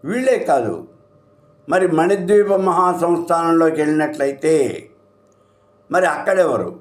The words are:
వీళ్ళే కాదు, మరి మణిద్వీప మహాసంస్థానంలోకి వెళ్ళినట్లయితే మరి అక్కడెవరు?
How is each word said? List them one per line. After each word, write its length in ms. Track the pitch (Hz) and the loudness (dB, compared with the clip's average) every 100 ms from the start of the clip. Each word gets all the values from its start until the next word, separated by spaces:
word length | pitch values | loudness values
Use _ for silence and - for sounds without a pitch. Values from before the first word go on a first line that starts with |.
వీళ్ళే 340 | 139 233 262 247 - | -4 -2 0 0 0
కాదు, 240 | - 113 85 - - _ _ _ _ _ _ - | 0 0 -8 -12 -20 _ _ _ _ _ _ -4
మరి 180 | 180 185 160 | 0 0 0
మణిద్వీప 560 | 170 202 180 208 202 190 190 | 0 0 2 2 2 0 0
మహాసంస్థానంలోకి 1080 | 180 180 170 170 170 170 170 165 165 165 156 | 2 0 0 0 -2 0 -2 2 2 2 0
వెళ్ళినట్లయితే 720 | 151 156 151 147 139 139 156 160 120 82 - _ _ _ _ _ _ _ _ _ _ | -2 0 -2 -2 -4 -2 0 2 0 -4 -16 _ _ _ _ _ _ _ _ _ _
మరి 160 | 175 180 147 | 0 0 -2
అక్కడెవరు? 560 | - 190 165 117 87 - | -2 0 2 0 -6 -12